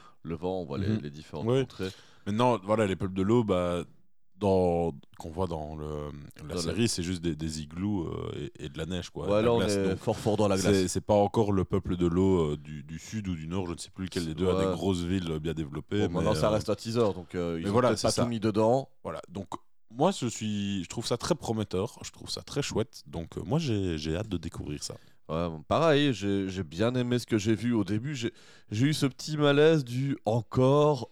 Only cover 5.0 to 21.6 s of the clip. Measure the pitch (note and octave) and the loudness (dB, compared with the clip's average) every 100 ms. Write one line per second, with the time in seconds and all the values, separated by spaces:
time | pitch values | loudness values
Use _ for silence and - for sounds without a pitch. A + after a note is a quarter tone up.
5 | - - F2 D#2+ F#2 E2 D2+ D#2 D2+ D2+ | -12 -14 -8 -4 -2 -4 -8 -8 -8 -8
6 | D2 D2 D2 - - F2+ E2 E2+ A#2+ - | -8 -10 -14 -14 -8 -4 -2 2 2 0
7 | E2+ F#2 E2+ D2+ E2 D#2 D2 E2 G2+ G2+ | -2 -2 -2 -2 -4 -6 -8 -4 -2 -2
8 | D#2+ D#2+ - - D2 - D2+ C#2+ D#2+ F2+ | -4 -6 -6 -8 -10 -10 -12 -8 -6 -6
9 | E2+ - D#2 G#2 A2+ A#2 G#2+ G2+ G2 F#2+ | -8 -6 0 2 4 4 2 2 0 -2
10 | - G#2+ A2+ G#2 G#2+ F#2+ F#2+ G2 F#2 F#2+ | -2 -2 0 2 4 4 4 4 4 0
11 | - G#2 G2+ - G#2 G2 F2+ G2+ G#2 F2+ | 2 4 4 2 2 2 2 0 0 0
12 | F2 E2+ F#2+ F#2 D#2 D2+ D2 D2+ C#2 D#2+ | 2 4 4 4 2 -2 -8 -12 -12 -14
13 | - A2 G2 E2+ D#2 F#2 F#2 E2 - - | -10 -6 -4 -6 -4 -4 -4 -8 -10 -10
14 | F#2 F#2+ E2 D#2 F#2 F#2 F#2+ F2 F#2 F#2 | -6 -4 -4 0 2 2 2 0 0 0
15 | F2 F#2+ E2+ D#2 D#2 D#2+ D2+ D2+ - G2+ | 0 -2 -2 -2 -4 -4 -6 -8 -4 -2
16 | E2+ E2 D#2+ G#2+ A2 G#2+ G#2 G#2 A2+ A2+ | 0 0 0 2 2 0 0 -4 -2 0
17 | A2 F2 F2 F#2 F2 E2 F#2 G#2+ B2 G#2+ | 0 0 -6 -4 -4 -2 0 4 4 2
18 | A#2 G#2+ A#2+ A#2 G#2+ G#2 A2 C3 - - | 0 0 0 0 0 2 4 2 -2 -12
19 | - D#2+ - G2 G2 - - - - A2+ | -10 -10 -10 -10 -10 -12 -16 -20 -10 0
20 | E3 G3 A#2+ - G#2+ G#2 G2+ G2 E2+ - | 2 2 -2 -2 -2 0 0 -2 -4 -6
21 | A2+ A#2+ - E3 - A2 | -4 -2 0 -2 -2 -4